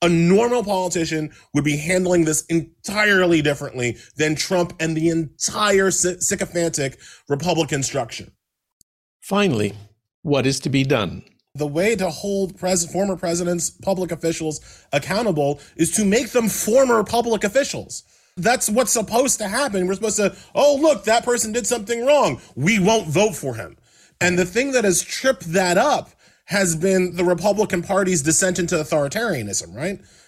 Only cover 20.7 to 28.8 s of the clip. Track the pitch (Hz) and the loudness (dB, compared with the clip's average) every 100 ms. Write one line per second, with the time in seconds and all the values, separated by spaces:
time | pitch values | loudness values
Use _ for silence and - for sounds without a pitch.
20.7 | 277 311 233 214 226 233 240 220 233 196 | 4 4 2 2 0 2 -2 -2 -4 -2
21.7 | 240 202 233 254 294 202 123 - - 156 | -4 -4 -2 4 4 4 -2 -10 -4 0
22.7 | 220 180 220 160 147 214 165 139 113 85 | 2 4 2 2 2 2 0 -8 -8 -12
23.7 | - _ _ _ - 175 180 180 196 277 | -18 _ _ _ -2 0 2 0 0 0
24.7 | 254 202 175 - - 262 269 165 180 175 | 2 2 0 -2 -2 0 0 0 0 2
25.7 | 180 285 214 - _ _ _ - 196 185 | 4 4 0 -4 _ _ _ -4 0 0
26.7 | 160 190 190 180 170 180 175 202 202 208 | 0 2 2 0 0 0 2 2 2 0
27.7 | 180 170 190 190 180 139 160 185 180 170 | -2 0 0 2 0 0 0 0 0 -2
28.7 | 175 | -2